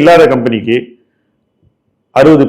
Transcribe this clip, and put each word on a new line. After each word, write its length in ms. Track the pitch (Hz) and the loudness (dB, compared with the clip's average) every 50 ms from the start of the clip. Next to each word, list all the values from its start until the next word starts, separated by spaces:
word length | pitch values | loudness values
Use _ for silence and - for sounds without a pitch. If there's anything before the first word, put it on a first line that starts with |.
இல்லாத 260 | 147 165 170 165 160 123 131 | 2 2 2 2 2 0 0
கம்பெனிக்கு 420 | 127 117 123 113 107 104 113 117 123 117 - - _ _ _ _ _ _ _ _ _ _ _ _ _ _ _ _ _ _ _ _ _ _ _ - 127 | -2 -4 -6 -6 -6 -6 -4 -6 -6 -6 -10 -20 _ _ _ _ _ _ _ _ _ _ _ _ _ _ _ _ _ _ _ _ _ _ _ -2 0
அறுபது 240 | 139 156 156 143 120 | 2 2 2 2 0